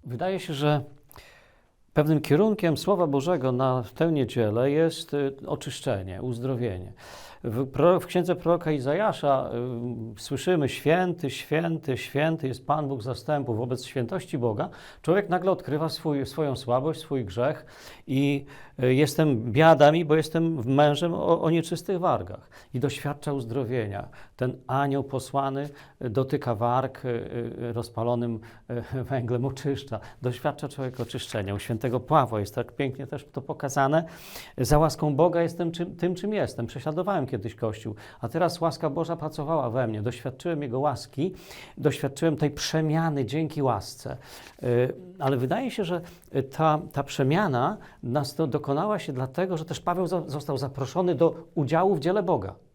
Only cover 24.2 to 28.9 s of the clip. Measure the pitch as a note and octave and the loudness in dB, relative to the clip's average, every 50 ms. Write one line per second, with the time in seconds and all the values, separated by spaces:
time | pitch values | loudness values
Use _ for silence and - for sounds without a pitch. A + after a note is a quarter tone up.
24.2 | - - _ - B2+ B2+ B2+ - - - C3 C3+ C#3+ C#3 C#3 C#3 C3+ C#3 C#3 C3 | -20 -20 _ -4 -2 -2 -2 -6 -6 -2 0 2 2 2 2 0 -2 -2 -4 -6
25.2 | C3+ - - C#3 C#3 C#3 C3+ C#3 C#3+ D3 C#3+ - - - - _ - B2 G#2 C3+ | -6 -2 -2 -2 -2 0 -2 -4 -6 -6 -10 -16 -20 -20 -14 _ -6 -2 0 0
26.2 | C3 C3 - C#3 - B2 A#2 G#2 A#2+ A#2+ B2 C3 C3 B2 - - - B2+ A#2+ A2+ | 0 2 0 -2 0 -2 -2 0 2 2 2 2 0 -2 -6 -6 -6 -4 -4 -4
27.2 | - - - A#2+ A#2 A#2 - - A#2+ A#2+ A2+ A#2+ A2+ - - A#2 A#2 A#2+ A#2+ A#2+ | -4 -6 -6 -6 -6 -6 -8 -8 -6 -6 -4 -4 -6 -6 -6 -2 0 0 0 0
28.2 | A#2+ A#2+ A#2 A2 A2+ - - - - - B2 A#2+ A2+ - | 0 -2 -4 -6 -8 -14 -20 -20 -12 -8 -6 -6 -6 -6